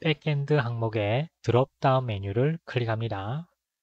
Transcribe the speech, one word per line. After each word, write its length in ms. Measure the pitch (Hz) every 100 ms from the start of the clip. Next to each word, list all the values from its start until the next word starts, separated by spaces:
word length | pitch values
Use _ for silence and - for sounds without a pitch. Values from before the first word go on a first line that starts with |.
백엔드 540 | 160 151 156 147 139 147
항목의 720 | 120 117 113 110 101 120 165 _
드롭다운 640 | - 117 135 - 143 131 123
메뉴를 520 | 101 98 110 139 165 -
클릭합니다. 840 | - 117 110 113 101 101 147 170 _ _ _